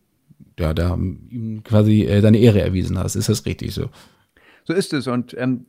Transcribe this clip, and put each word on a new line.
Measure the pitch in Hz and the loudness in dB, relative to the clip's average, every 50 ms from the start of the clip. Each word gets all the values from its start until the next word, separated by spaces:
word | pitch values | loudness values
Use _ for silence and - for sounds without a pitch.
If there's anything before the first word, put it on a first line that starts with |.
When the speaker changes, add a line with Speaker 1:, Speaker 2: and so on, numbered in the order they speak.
| _ _ _ _ _ _ _ _ - _ _ | _ _ _ _ _ _ _ _ -20 _ _
Speaker 1:
ja, | - 82 78 80 | -6 -4 -2 -2
da, | 85 87 90 92 | -2 -2 -2 -2
ihm | 87 90 92 71 - - - 120 120 110 110 110 107 - | -2 -4 -4 -6 -10 -14 -16 -12 -10 -10 -10 -10 -10 -4
quasi, | - 107 107 104 107 107 107 82 | 0 2 2 4 4 4 2 2
äh, | - 101 101 | 2 2 4
deine | 107 107 110 | 6 6 6
Ehre | 104 120 117 104 95 | 6 6 6 6 4
erwiesen | 82 90 92 92 85 87 90 | 2 0 0 -2 -2 -2 -4
hast. | 90 90 92 - | -4 -4 -4 -4
Ist | 95 104 - | -4 -2 -2
das | 104 - - | -2 -2 -4
richtig | - - - - - - | -6 -8 -8 -8 -10 -8
so? | - - - - - - _ _ _ _ _ _ _ _ _ _ _ _ | -8 -8 -10 -10 -16 -20 _ _ _ _ _ _ _ _ _ _ _ _
Speaker 2:
So | - 165 | -4 -2
ist | 196 190 - 156 | -2 -2 -2 -4
es. | 139 113 | -6 -4
Und, | 131 123 123 120 - - | -4 -4 -4 -6 -6 -8
ähm, | - 127 131 127 120 - | -6 -4 -4 -4 -4 -8